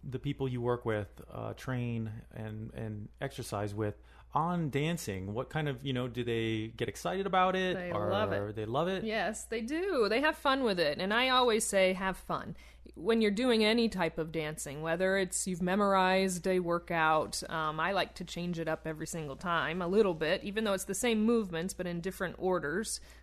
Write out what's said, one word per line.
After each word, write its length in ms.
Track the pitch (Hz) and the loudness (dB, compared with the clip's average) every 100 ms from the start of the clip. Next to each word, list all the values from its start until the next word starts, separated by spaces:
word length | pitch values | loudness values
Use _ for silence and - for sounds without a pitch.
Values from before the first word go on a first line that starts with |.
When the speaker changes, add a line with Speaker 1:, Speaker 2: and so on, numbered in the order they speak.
Speaker 1:
the 140 | 143 131 | -8 -6
people 280 | 139 139 135 | -4 -2 -2
you 120 | 123 | -2
work 220 | 120 120 | 0 0
with, 240 | 117 107 98 - - | 0 -2 -2 -10 -14
uh, 220 | - 110 | -10 -8
train 580 | 107 - 127 120 117 110 113 - | -8 -6 -4 -2 -4 -4 -8 -12
and, 380 | - 110 107 113 | -12 -10 -10 -10
and 340 | 127 110 104 104 - | -8 -8 -8 -12 -10
exercise 540 | 139 - - 104 104 101 | -10 -8 -6 -4 -4 -2
with 180 | 107 - - - - | -4 -4 -16 -20 -4
on 380 | 139 165 175 156 | -2 0 0 0
dancing? 640 | 139 156 170 - 95 95 107 | 0 0 -2 -4 -6 -4 -6
What 140 | 131 | -4
kind 160 | 156 147 | -2 -2
of, 160 | 127 139 | -4 -2
you 80 | |
know, 140 | 123 127 | -2 -2
do 160 | 117 | -4
they 500 | 120 113 113 110 110 - | -2 0 0 -2 -4 -4
get 140 | 120 | -6
excited 380 | - 175 190 196 | -4 -4 -2 0
about 280 | 185 185 185 | 4 4 4
it? 200 | 185 185 | 0 -2
Speaker 2:
They 160 | 180 | -2
Speaker 1:
Or 180 | 208 208 | -2 0
Speaker 2:
love 220 | 202 208 | 0 2
it. 240 | 139 104 107 | 0 -2 -4
Speaker 1:
they 100 | 107 | -2
love 220 | 131 175 | 0 0
it? 160 | 190 | 0
Speaker 2:
Yes, 400 | 220 214 180 220 | -2 -2 -2 -4
they 180 | - 226 | -6 -6
do. 460 | 233 320 392 294 202 | -4 -2 0 2 4
They 120 | 226 | 4
have 140 | 302 311 | 2 2
fun 260 | 285 269 | 2 2
with 160 | 240 185 | 2 4
it. 180 | 151 147 | 2 2
And 140 | 196 | 0
I 160 | 220 262 | 2 4
always 340 | 254 247 220 - | 6 6 4 2
say, 280 | 196 185 | 4 4
"Have 240 | 185 190 180 | 4 -2 -4
fun." 380 | - 147 170 - - - - - | -4 -6 -6 -12 -16 -20 -20 -8
When 260 | 175 226 | 2 4
you're 80 | 214 | 4
doing 320 | 202 254 226 | 4 4 4
any 260 | 214 233 226 | 4 4 2
type 280 | 185 165 165 | 2 -2 0
of 140 | 160 | -4
dancing, 500 | 160 151 156 147 143 | -2 -4 -4 -8 -6
whether 360 | 160 170 190 196 | -2 2 2 2
it's 280 | 185 - - | 0 -2 -2
you've 140 | 175 | -2
memorized 880 | 175 196 202 190 185 190 190 180 190 | 0 2 4 4 6 4 2 0 2
a 120 | 185 | 2
workout, 840 | 175 170 170 170 160 156 143 - - | 2 -2 0 2 4 4 2 -4 -4
um, 300 | 160 156 156 | -2 -2 0
I 120 | 160 | 0
like 240 | 190 156 - | 0 -2 -4
to 80 | |
change 340 | 175 170 175 165 | -10 -6 -4 -4
it 100 | 160 | -2
up 200 | 160 160 | -4 -4
every 180 | 156 156 | -8 -8
single 280 | 170 147 135 | -8 -8 -6
time 460 | 185 170 139 175 | -2 0 0 -2
a 60 | 175 | 2
little 260 | 196 202 160 | 4 4 4
bit, 280 | 156 196 | 0 0
even 200 | 208 202 | -2 -2
though 100 | 214 | 0
it's 120 | 190 - | 0 -2
the 100 | 190 | -2
same 280 | 247 220 220 | 0 2 4
movements, 480 | 233 196 165 185 | 2 2 -4 -4
but 120 | - 180 | -4 -6
in 140 | 170 | -4
different 340 | 185 185 180 - | -6 -4 -6 -2
orders, 640 | 185 180 147 175 220 - - - | 0 2 0 -2 -4 -8 -10 -20